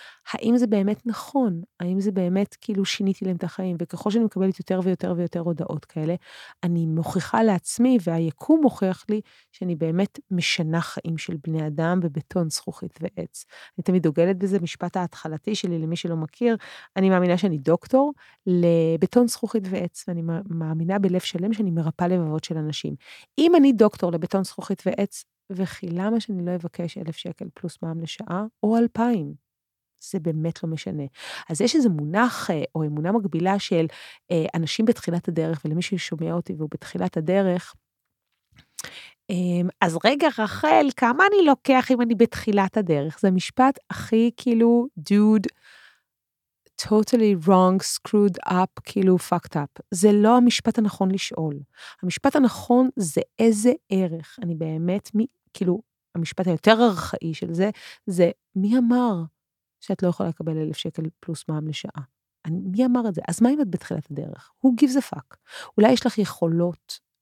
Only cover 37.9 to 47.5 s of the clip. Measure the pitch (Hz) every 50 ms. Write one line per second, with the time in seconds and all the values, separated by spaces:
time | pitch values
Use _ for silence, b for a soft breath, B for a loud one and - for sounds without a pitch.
37.9 | _ _ _ _ _ _ _ _ _ _ _ _ _ B B B B B B B
38.9 | B B B B B B _ - 202 175 180 180 175 175 175 180 - - 196 170
39.9 | 160 170 - 226 277 285 330 302 233 - 220 208 - - - 302 320 330 294 277
40.9 | - - 247 226 247 302 381 403 415 392 349 302 269 - - - 262 254 233 -
41.9 | 262 240 240 226 233 190 233 220 - - - 220 202 202 190 190 - 220 202 170
42.9 | 160 143 139 160 - - - 196 185 185 - - - - 254 269 269 - - -
43.9 | - - - - 220 220 226 240 - - - 254 233 226 233 233 233 240 240 277
44.9 | - 175 147 - 202 208 208 214 214 214 190 - - b b b b b b b
45.9 | b b b b _ _ _ _ _ _ _ _ _ _ _ _ _ - - -
46.9 | 214 214 214 - - 233 220 208 202 170 156 185